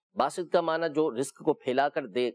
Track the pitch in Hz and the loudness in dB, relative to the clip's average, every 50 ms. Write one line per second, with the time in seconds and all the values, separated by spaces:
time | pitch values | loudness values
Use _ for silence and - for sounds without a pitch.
0 | _ _ _ 107 123 143 - 190 175 156 - 175 170 165 160 165 170 165 143 151 | _ _ _ -2 -2 0 -2 -4 -2 0 2 2 2 2 0 0 -2 0 0 0
1 | 156 151 117 113 139 - - - - 156 143 - - 131 123 131 139 147 - 160 | 0 0 0 -2 -4 -4 -8 -4 -2 -2 -2 0 -2 -2 2 2 2 2 0 -4
2 | 139 113 92 123 123 120 - | -6 -4 -2 -2 -2 -2 -4